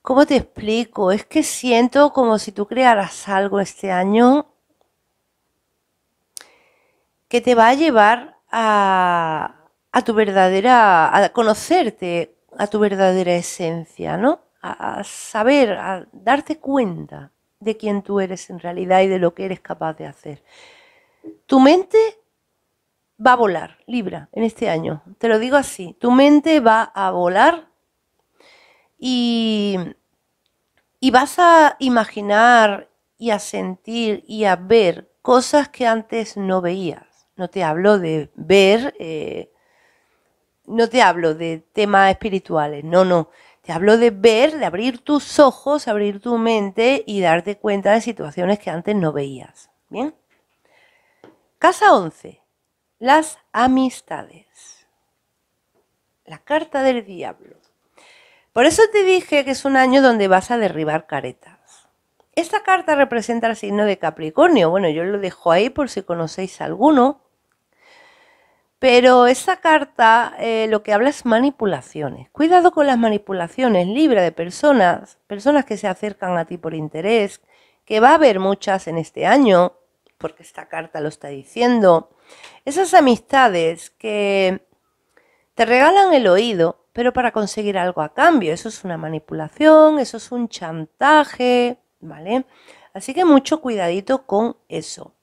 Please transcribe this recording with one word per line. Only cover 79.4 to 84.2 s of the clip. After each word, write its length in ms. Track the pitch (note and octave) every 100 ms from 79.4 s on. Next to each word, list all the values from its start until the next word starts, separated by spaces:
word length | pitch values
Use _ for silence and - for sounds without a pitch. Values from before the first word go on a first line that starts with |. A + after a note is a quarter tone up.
| B3+ F3+ F3+ _ _ _ _ _
porque 260 | D#3+ _
esta 240 | E3 - -
carta 320 | E3 E3 D#3+
lo 80 | D3+
está 180 | - D3
diciendo. 800 | C#3 C3+ - A#3+ A#3+ F#3+ E3 - _ _ - - _
Esas 300 | - D4 F#4
amistades 960 | F#4 C4+ A3+ _ C4+ B3+ F3 E3 E3 -
que 760 | _ A3 G#3